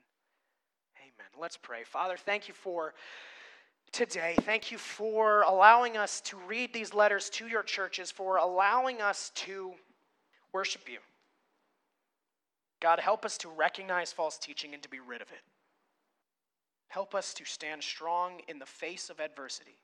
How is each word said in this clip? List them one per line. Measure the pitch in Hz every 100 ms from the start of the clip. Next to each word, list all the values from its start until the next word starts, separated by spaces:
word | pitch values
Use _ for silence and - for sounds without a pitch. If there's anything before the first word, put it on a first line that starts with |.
| _ _ _ _ _ _ _ _ _ -
Amen. | 135 113 98 135
Let's | 165 -
pray. | - 117
Father, | 117 135 185 180
thank | 202 202 202
you |
for | - 190 170 156 - - - - - - - _ _ _
today. | - - 180 165 170
Thank | 208 220 -
you | 233
for | - - 220 220 214 208
allowing | 196 185 208 233 240 220
us | 202 -
to | - 196
read | 180 226 240
these | 233 202
letters | 208 208 196 -
to | - 226
your | 226
churches, | 202 - 185 - 180
for | - 190 185
allowing | 180 185 196 247 262 240
us | 202 196 - -
to | 180 196 190 185 _ _ _ _ _ _ _
worship | 190 190 - -
you. | 113 - _ _ _ _ _ _ _ _ _ _ _ _ _ _ _ _ -
God, | 165 170
help | 185 214 214
us | -
to | 175
recognize | 160 160 - 190 180 160
false | - 156 -
teaching | - 143 147
and | 143
to | 147
be | 131
rid | 123 117
of | 104
it. | - _ _ _ _ _ _ _ _ _ _ _ _ _ _ _
Help | 196 196
us | 196 -
to | -
stand | 151 - 156 156
strong | 139 - 165 175 180 175 -
in | 147
the | 135
face | - 165 180 -
of | 160
adversity. | 156 147 131 - - 117